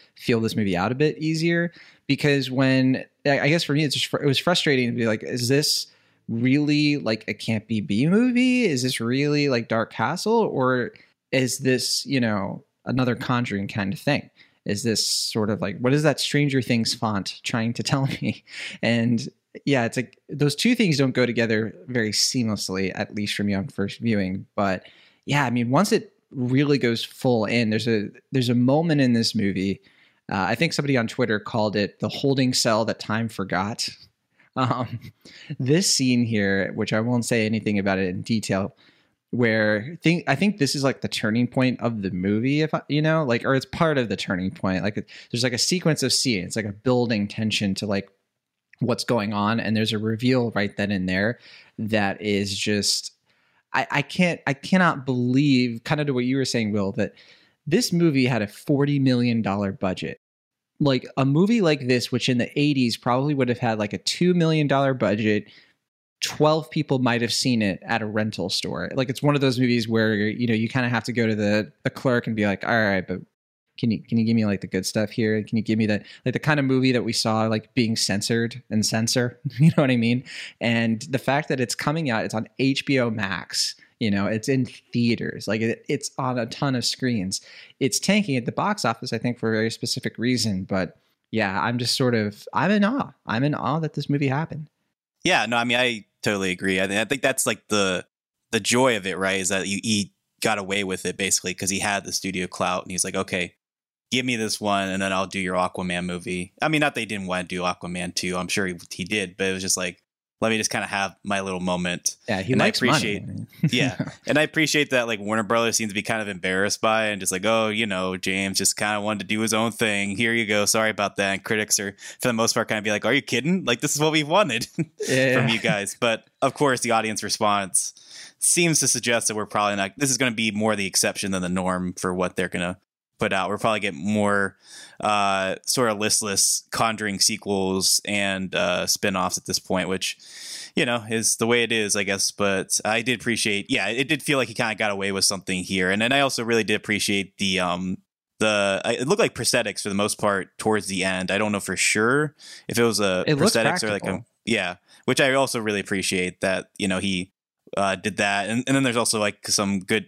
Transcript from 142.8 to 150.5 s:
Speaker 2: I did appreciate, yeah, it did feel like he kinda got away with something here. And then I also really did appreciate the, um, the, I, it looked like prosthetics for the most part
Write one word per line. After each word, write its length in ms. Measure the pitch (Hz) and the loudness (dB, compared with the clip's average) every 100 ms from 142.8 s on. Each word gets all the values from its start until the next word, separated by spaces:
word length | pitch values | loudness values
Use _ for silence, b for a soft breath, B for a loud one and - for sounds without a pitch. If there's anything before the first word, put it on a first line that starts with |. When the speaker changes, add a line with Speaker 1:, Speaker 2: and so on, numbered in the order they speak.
Speaker 2:
I 180 | 104 113 | 0 0
did 160 | 117 117 | 0 -2
appreciate, 500 | 123 110 113 101 98 | -2 -2 0 -2 -2
yeah, 180 | 127 98 | -2 0
it 200 | 120 143 | -2 0
did 140 | 147 | -2
feel 140 | - 139 | 0 0
like 120 | 113 | 0
he 60 | |
kinda 200 | 110 117 | -2 -2
got 160 | 104 107 | 0 -2
away 220 | 101 98 | -2 -2
with 120 | 95 | 0
something 380 | - 98 - 92 | 0 -2 -4 -6
here. 260 | 87 92 90 | -2 0 2
And 120 | 101 | 2
then 100 | 117 | 2
I 80 | 139 | 2
also 240 | 139 - | 2 0
really 200 | 117 117 | 0 2
did 100 | 101 | 2
appreciate 640 | 107 - 101 - 101 92 - | -2 0 -2 0 -2 -4 -4
the, 220 | 98 92 | -2 0
um, 380 | 90 90 92 95 _ _ _ _ | 0 -2 -4 -6 _ _ _ _
the, 420 | 110 104 98 95 | 2 2 2 0
I, 100 | 104 117 | -2 -2
it 120 | 131 | 0
looked 120 | 208 | 2
like 140 | 160 | 0
prosthetics 480 | - 113 123 110 92 | 0 0 0 0 -4
for 60 | 104 | -4
the 60 | |
most 240 | 98 104 - | 0 0 0
part 380 | 107 98 - | 0 0 -4